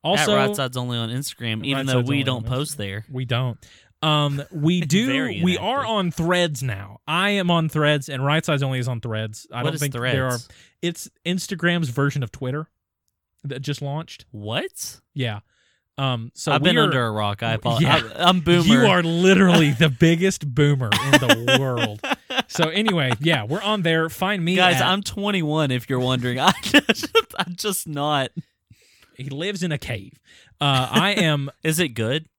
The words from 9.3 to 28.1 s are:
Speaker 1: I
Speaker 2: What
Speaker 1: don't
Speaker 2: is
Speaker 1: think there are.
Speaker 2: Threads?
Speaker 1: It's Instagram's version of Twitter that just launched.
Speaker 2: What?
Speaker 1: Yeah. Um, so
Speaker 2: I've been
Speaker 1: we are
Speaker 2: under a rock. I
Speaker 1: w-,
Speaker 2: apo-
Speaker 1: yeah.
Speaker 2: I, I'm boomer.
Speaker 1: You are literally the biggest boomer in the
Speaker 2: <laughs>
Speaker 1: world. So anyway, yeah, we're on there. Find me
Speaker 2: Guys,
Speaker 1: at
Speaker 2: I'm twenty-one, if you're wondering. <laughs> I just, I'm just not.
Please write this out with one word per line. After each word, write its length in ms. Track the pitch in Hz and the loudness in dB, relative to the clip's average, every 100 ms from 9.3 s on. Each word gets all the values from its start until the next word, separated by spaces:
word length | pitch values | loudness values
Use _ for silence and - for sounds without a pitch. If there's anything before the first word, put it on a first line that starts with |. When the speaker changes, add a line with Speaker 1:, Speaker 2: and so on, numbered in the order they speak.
| 107 - | -10 -14
Speaker 1:
I 60 | 120 | -4
Speaker 2:
What 60 | |
Speaker 1:
don't 100 | 131 | -4
Speaker 2:
is 60 | 160 | -2
Speaker 1:
think 120 | 143 | -4
there 120 | 127 123 | -4 -2
are. 60 | 127 131 | 0 0
Speaker 2:
Threads? 200 | 120 - - _ _ | -4 -6 -20 _ _
Speaker 1:
It's 260 | 175 170 - _ - | -6 -6 -14 _ -4
Instagram's 640 | 185 - 185 170 175 151 | -4 -4 -2 0 0 -2
version 320 | 120 143 143 | 0 0 -2
of 100 | 120 | -6
Twitter 380 | - 127 143 156 _ _ _ _ _ _ _ | -6 -6 -6 -10 _ _ _ _ _ _ _
that 200 | 143 131 | -12 -8
just 180 | 139 143 | -6 -6
launched. 440 | 143 147 170 - - | -6 -8 -10 -16 -18
Speaker 2:
What? 720 | 107 104 123 370 - - - _ - | -12 -6 -4 -6 -10 -14 -14 _ -6
Speaker 1:
Yeah. 240 | 120 104 _ _ _ _ _ - | -6 -6 _ _ _ _ _ -6
Um, 340 | 135 120 113 - | -4 -4 -8 -10
so 160 | - | -2
Speaker 2:
I've 100 | 147 | 2
been 140 | 160 160 | 2 4
Speaker 1:
we 40 | |
are 20 | |
Speaker 2:
under 200 | 151 135 117 | 2 2 0
a 40 | |
rock. 300 | 107 104 101 | 0 -2 -2
I 160 | 117 113 | -2 -2
Speaker 1:
w-, 180 | 123 117 | 0 0
Speaker 2:
apo- 60 | |
Speaker 1:
yeah. 320 | 131 127 - - | 4 2 0 0
Speaker 2:
I, 100 | 175 | 2
I'm 100 | 185 | 2
boomer. 220 | 156 175 170 | 4 4 6
Speaker 1:
You 120 | 240 226 | 6 6
are 160 | 180 | 4
literally 720 | 165 165 185 190 190 170 151 | 2 2 6 6 8 6 4
the 180 | 123 160 | 4 2
biggest 640 | 123 165 165 185 - 147 | 4 4 4 2 -2 -4
boomer 380 | 123 147 143 117 - 139 | 2 4 4 2 0 4
in 60 | |
the 440 | - 127 117 120 269 | 4 6 2 4 2
Speaker 2:
<laughs> 20 | |
Speaker 1:
world. 400 | - 123 - 107 262 285 _ 262 - | 2 -2 -4 -4 -6 -6 _ -6 -4
So 200 | - 170 | -2 0
anyway, 440 | 175 220 180 131 113 | 2 0 2 0 0
yeah, 260 | 151 151 107 | 0 0 -2
we're 180 | 170 | -4
on 180 | 202 214 | -2 0
there. 280 | 165 165 165 | 0 0 -2
Find 360 | - 190 202 170 | -2 -4 -2 0
me 120 | 180 | 4
Speaker 2:
Guys, 180 | 180 170 | 4 4
Speaker 1:
at 80 | 123 | 2
Speaker 2:
I'm 140 | 190 | 0
twenty-one, 720 | 202 - 202 196 151 156 147 | -4 -6 -2 -2 0 0 0
if 180 | 127 - | -2 -2
you're 100 | 131 | -2
wondering. 400 | 127 127 123 123 | 0 0 -2 0
<laughs> 0 | |
I 140 | 160 - | 0 0
just, 460 | - 294 - - - 453 - - | 4 2 4 -4 2 0 0 -8
I'm 160 | 180 175 | -8 -6
just 320 | 214 190 - | -6 -6 -6
not. 420 | 143 147 | -4 0